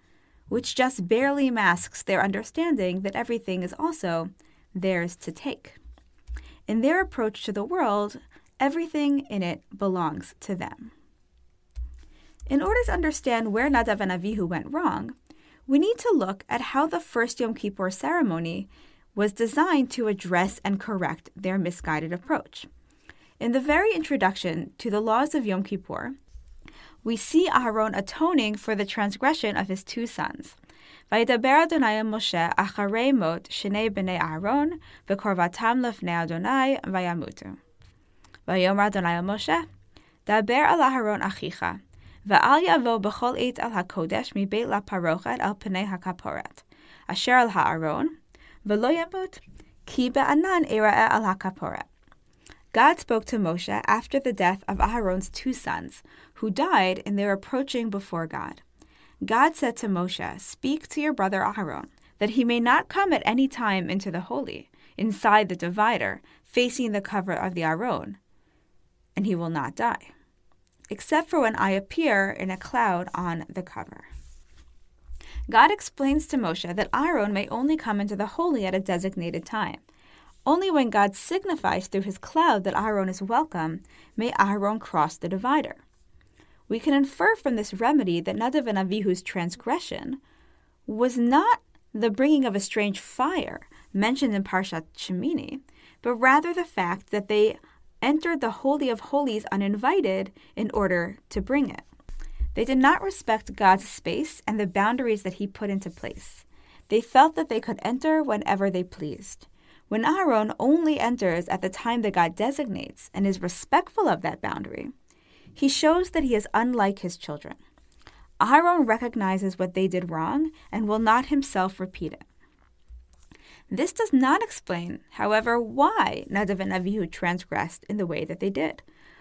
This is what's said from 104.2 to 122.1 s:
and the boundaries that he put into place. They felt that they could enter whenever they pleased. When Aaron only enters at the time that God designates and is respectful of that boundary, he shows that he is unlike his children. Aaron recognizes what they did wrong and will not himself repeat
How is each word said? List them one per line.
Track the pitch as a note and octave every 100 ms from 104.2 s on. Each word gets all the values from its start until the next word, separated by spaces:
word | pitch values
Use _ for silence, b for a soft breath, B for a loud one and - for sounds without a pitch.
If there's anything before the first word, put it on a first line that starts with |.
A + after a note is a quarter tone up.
| D#4 - -
and | G#3+
the | G3
boundaries | G3 G#3 B3 A#3+ G#3+
that | F#3+ -
he | G3+
put | - G3+
into | G3 G3+
place. | - - - - - - b b b -
They | A3
felt | A#3 C4 D#4 D#4+
that | D#4+
they | A3
could | - G#3+
enter | G3 B3+ D#4 D#4
whenever | C#4+ G#3 - G3 G3
they | F#3
pleased. | F3+ - D3+ - G3 - - b b b -
When | A3 B3
Aaron | F#4 F4 A3+ G#3+ -
only | B3+ D#4+ D#4 D4
enters | A#3 B3 F#3 E3+ F3
at | F#3
the | F#3+
time | - A#3 A#3+
that | G#3+
God | F#3+ E3 E3+
designates | A3 C#4 B3+ F#3 - - -
and | - G3
is | F#3
respectful | F3+ - - D4+ F4+ - F4
of | G3+
that | F3+ -
boundary, | - - - - - - _ b b b b
he | - C#4
shows | C4+ D#4 E4+ F4+
that | E4
he | C#4
is | A3 -
unlike | G#3+ A#3+ B3 G3 G3
his | F3+ -
children. | - D3 - - _ _ _ b b b b -
Aaron | G#3+ C#4+ F4 F4 A#3
recognizes | A3 A#3+ A#3 F#3+ F#3+ G3 F3+
what | F#3 F#3
they | F#3+
did | F3+ F3+
wrong | E3 D#3+ C4+ D#4 B B
and | G#3+ G#3
will | A3
not | A3 A#3 C4
himself | C#4+ C4+ G3+ F#3+ G3
repeat | F#3 - E3